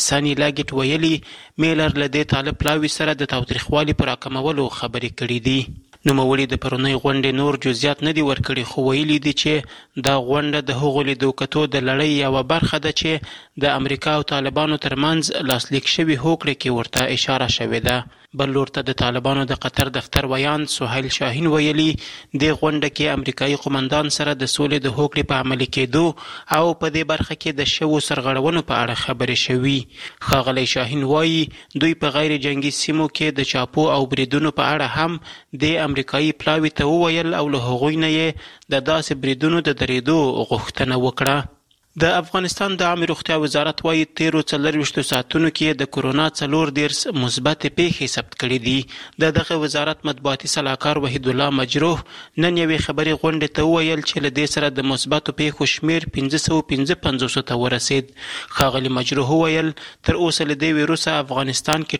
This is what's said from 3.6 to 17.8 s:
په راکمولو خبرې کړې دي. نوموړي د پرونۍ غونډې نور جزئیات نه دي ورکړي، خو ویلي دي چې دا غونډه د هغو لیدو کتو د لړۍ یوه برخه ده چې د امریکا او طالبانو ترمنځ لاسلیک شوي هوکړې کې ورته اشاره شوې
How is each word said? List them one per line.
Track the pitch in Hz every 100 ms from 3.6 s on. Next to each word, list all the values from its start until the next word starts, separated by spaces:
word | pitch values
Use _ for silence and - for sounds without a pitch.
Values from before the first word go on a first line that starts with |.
| - 147 151 143
په | 139
راکمولو | 127 135 131 147 143 127 -
خبرې | 117 117 117 -
کړې | 120 120 131
دي. | 135 - - - - 147
نوموړي | 135 131 135 131
د | 127
پرونۍ | 131 127 139 131
غونډې | 139 135 135 131
نور | 143 135 131
جزئیات | 113 147 139 151
نه | 156
دي | 143
ورکړي، | 131 - 131 117
خو | 143 131
ویلي | 139 151 147 147
دي | -
چې | 151 151 - - - 135 131
دا | 139 123
غونډه | 147 147 147 139
د | 127
هغو | 147 139 139
لیدو | 127 135 -
کتو | 135 151 147
د | 139 127
لړۍ | 135 151 143
یوه | 135 135 127
برخه | 165 - 151 156
ده | -
چې | 160 156 - - - 143 143
د | 135
امریکا | 135 139 156 151
او | -
طالبانو | 139 135 151 156 151 143
ترمنځ | 135 151 160 135 - 135
لاسلیک | 123 - 135 - -
شوي | 160 139
هوکړې | 160 160 147 131
کې | 131 120
ورته | 113 - 131 127
اشاره | - 131 123 -
شوې | 113 113